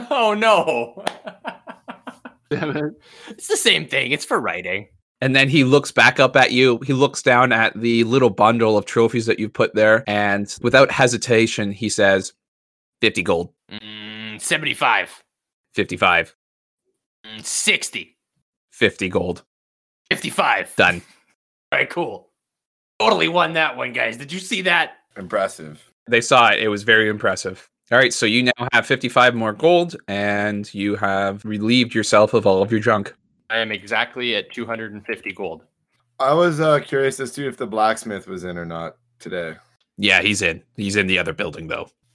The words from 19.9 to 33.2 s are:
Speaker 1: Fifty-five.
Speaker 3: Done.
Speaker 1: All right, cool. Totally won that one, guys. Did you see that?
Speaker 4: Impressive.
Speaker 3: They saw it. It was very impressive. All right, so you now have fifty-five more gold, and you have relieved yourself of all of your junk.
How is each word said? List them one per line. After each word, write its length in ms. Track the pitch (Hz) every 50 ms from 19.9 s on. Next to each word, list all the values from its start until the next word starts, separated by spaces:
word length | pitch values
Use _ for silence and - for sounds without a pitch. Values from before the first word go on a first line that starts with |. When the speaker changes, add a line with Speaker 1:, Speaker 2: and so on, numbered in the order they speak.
| _ _ _ -
Speaker 1:
Fifty-five. 640 | - - - - - - 170 131 104 95 90 - -
Speaker 3:
Done. 260 | - 95 90 87 85 - _ _ _ _ _ _ _ _ _ _ _ _ -
Speaker 1:
All 80 | 139 135
right, 100 | 139 -
cool. 420 | - 175 160 117 - 80 _ _ _ _ _ _ _ _ _ _ _ _ _ _ _ -
Totally 280 | 214 220 202 170 165
won 260 | 165 170 175 165 160 165
that 240 | 160 156 147 -
one, 160 | 123 123 123 117
guys. 240 | - 120 113 117
Did 140 | 123 143 143
you 80 | 175 190
see 220 | 185 - 226 190 185
that? 300 | 180 170 165 156 - - _ _ _ -
Speaker 4:
Impressive. 760 | - - - 110 101 95 98 - - 78 76 76 - _ _ _ _ _
Speaker 3:
They 140 | 113 120 117
saw 280 | 117 - 135 123 117 107
it. 100 | 104 -
It 80 | 110
was 160 | 107 104 101 101
very 260 | 117 110 110 107 107
impressive. 600 | 104 104 - 98 92 - - 95 92 - - _ _ _ _ -
All 60 | 117
right, 160 | 127 131 123 -
so 120 | - 123
you 180 | 107 113 123 127
now 240 | 123 - 120 120 127
have 160 | - 117 113
fifty-five 480 | - 139 131 - 120 - 127 123 123 120
more 180 | 113 113 110 104
gold, 420 | 104 151 165 175 175 175 170 - - -
and 680 | - 98 101 101 104 101 104 104 104 104 101 101 - -
you 220 | 98 101 101 104
have 500 | 101 104 98 98 98 98 98 98 101 -
relieved 480 | 107 107 101 107 113 123 127 120 120 -
yourself 400 | 113 104 - 110 104 107 - -
of 140 | 110 -
all 160 | 101 95 95 101
of 80 | 107
your 80 | 113 104
junk. 340 | 107 120 107 101 98 - - _